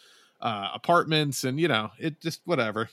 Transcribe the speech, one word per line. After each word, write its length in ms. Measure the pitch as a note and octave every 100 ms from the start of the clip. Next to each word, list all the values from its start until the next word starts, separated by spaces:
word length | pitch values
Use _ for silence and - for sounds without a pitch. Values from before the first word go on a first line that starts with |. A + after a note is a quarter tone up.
| - _ _ _
uh, 280 | A#2+ G#2 G2
apartments, 720 | - - E3+ D#3 D#3 D3 B2+
and, 160 | C3 C#3
you 80 | E3
know, 200 | A2 G#2+ -
it 200 | D#3 D3
just, 200 | D#3+ - -
whatever, 440 | D3 A2 G#2+ A2+